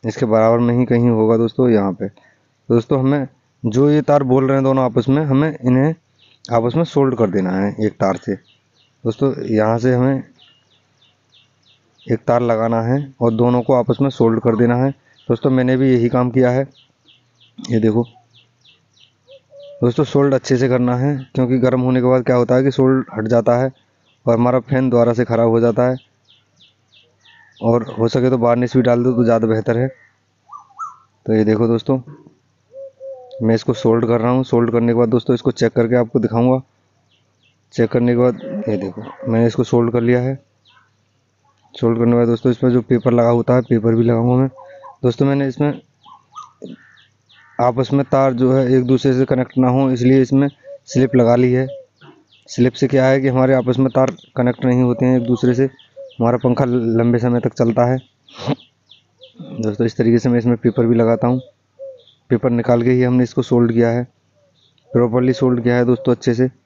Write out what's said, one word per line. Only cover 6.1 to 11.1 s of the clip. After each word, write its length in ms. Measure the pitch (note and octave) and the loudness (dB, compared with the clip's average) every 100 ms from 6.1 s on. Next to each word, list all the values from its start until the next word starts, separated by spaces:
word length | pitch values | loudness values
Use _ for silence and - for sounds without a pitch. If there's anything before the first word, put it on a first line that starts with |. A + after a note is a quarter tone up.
| _ _ _ | _ _ _
आपस 320 | - A#2+ A#2 D3+ | -4 -2 -2 -2
में 80 | E3 | -2
सोल्ड 300 | - C3+ A#2 | 0 0 0
कर 140 | A2 | -2
देना 200 | F#2 F#2+ | 0 -2
है 220 | F#2+ G2+ - | -2 -4 -2
एक 120 | G#2+ | -6
तार 220 | - G2 F2+ | -2 -4 -4
से। 160 | - | -6
दोस्तों, 1000 | F#2+ _ _ _ _ _ _ A#2+ A2 C#3 - | -10 _ _ _ _ _ _ -8 -2 -4 -4
यहाँ 340 | - A2 G#2+ A2+ | -4 0 0 0
से 160 | B2 | 0
हमें 280 | B2 B2+ C3+ - _ _ _ _ _ _ _ _ | 0 0 -2 -8 _ _ _ _ _ _ _ _